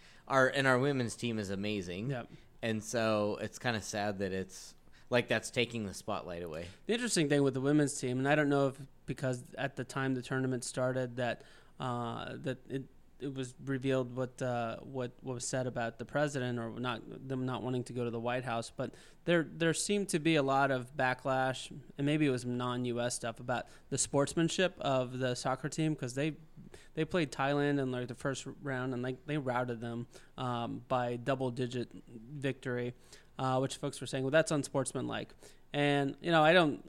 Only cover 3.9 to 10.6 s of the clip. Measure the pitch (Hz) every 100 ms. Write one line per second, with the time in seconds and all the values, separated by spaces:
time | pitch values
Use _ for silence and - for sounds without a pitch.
3.9 | 107 104 98 98 95 95 - - - -
4.9 | - - 120 120 113 - - 117 117 101
5.9 | 90 - 98 71 87 87 78 87 - -
6.9 | 233 240 190 147 143 139 131 135 151 143
7.9 | - 127 127 139 151 143 143 139 - 135
8.9 | - - 127 131 123 - - 135 - 123
9.9 | 139 135 127 120 131 131 127